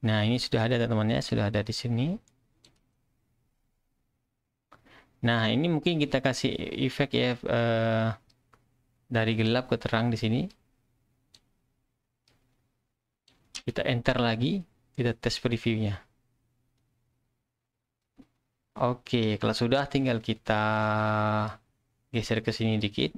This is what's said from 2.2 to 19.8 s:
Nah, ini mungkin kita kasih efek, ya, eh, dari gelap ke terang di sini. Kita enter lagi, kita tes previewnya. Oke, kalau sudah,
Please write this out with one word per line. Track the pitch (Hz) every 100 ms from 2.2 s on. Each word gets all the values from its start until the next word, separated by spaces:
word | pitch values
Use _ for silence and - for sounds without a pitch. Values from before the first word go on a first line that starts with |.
| _ _ _ _ _ _ _ _ _ _ _ _ _ _ _ _ _ _ _ _ _ _ _ _ _ - _ - _ _ 120
Nah, | 117 110
ini | 113 165
mungkin | 160 175 165
kita | 143 135
kasih | 135 127 139 - - -
efek, | 131 - 139
ya, | 123 123
eh, | 120 - 117 117 113 113 113 113 107 _ _ _ _ _ _ _ _ _
dari | 117 110
gelap | 110 110 120 123
ke | 120
terang | - 113 117
di | 113
sini. | 110 117 175 - _ _ _ _ _ _ _ _ _ _ _ _ _ _ _ _ _ _ _ _ _ _ _ _ _ _ _ _ _ - -
Kita | -
enter | - 123 120 123
lagi, | 117 113 127 196 175 _ _
kita | - 120 110
tes | - -
previewnya. | 123 117 - 110 110 98 - _ _ _ _ _ _ _ _ _ _ _ _ _ _ _ _ _ _ _ _ _ - _ _ _ _ -
Oke, | 123 123 - 123 110 107
kalau | 107 110
sudah, | 120 131